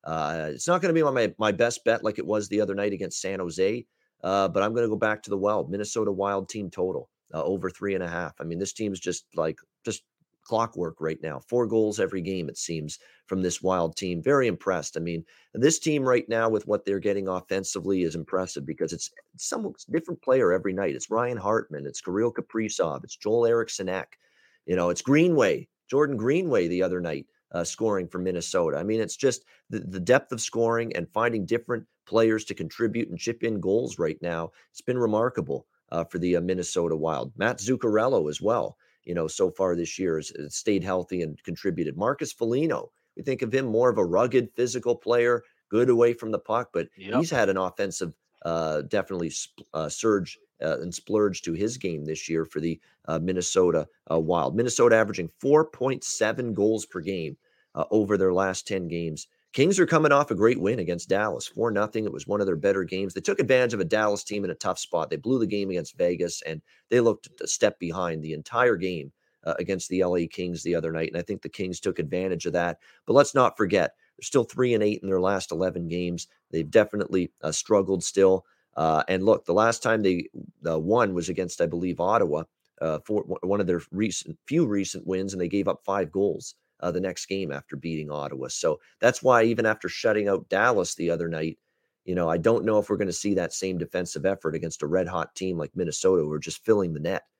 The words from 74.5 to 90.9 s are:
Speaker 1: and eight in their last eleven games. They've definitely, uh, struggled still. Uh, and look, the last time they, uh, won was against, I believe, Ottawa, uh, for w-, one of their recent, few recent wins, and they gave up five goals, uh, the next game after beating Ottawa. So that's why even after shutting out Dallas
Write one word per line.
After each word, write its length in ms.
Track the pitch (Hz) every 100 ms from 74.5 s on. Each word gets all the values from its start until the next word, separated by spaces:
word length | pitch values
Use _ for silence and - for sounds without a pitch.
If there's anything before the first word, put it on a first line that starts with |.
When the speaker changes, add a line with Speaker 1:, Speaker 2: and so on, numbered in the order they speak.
| - 127
Speaker 1:
and 80 | 113
eight 200 | 104 -
in 80 | 98
their 120 | 95
last 300 | 92 98 -
eleven 380 | 82 92 90 85
games. 380 | 85 87 87 - _ _
They've 220 | 82 76
definitely, 600 | 110 104 104 95 92 85 _
uh, 80 | 78
struggled 520 | 80 - 104 92 95
still. 420 | - - 95 95 _ _ _ -
Uh, 280 | 80 78 -
and 160 | 92
look, 220 | 98 104 -
the 80 |
last 280 | 90 113 117
time 200 | 123 110
they, 260 | 98 90 - - - _ 82
uh, 100 | 80
won 360 | 82 117 107
was 160 | 90 82
against, 320 | 90 90 -
I 40 | 85
believe, 360 | 85 92 82
Ottawa, 420 | 90 113 92 76 82 _ _ _
uh, 180 | 80 78 -
for 160 | 107
w-, 160 | - 90
one 180 | 92 101
of 60 | 92
their 140 | 87 -
recent, 460 | 95 107 - - 80 -
few 180 | 156 139
recent 420 | 101 95 92 -
wins, 240 | 92 98
and 100 | 92
they 60 | 87
gave 220 | 101 92
up 160 | - -
five 260 | 98 85
goals, 440 | 95 101 78 - - _ _
uh, 100 | 90
the 80 | 87
next 280 | 95 90 -
game 260 | 98 87
after 240 | 71 - 71
beating 340 | 82 78 76
Ottawa. 380 | 73 71 69 -
So 320 | - 82 76 _ _
that's 240 | 117 127
why 200 | 131 120
even 220 | 113 117 110
after 220 | 110 -
shutting 400 | - 113 107 101
out 220 | 95 -
Dallas 440 | 95 117 110 87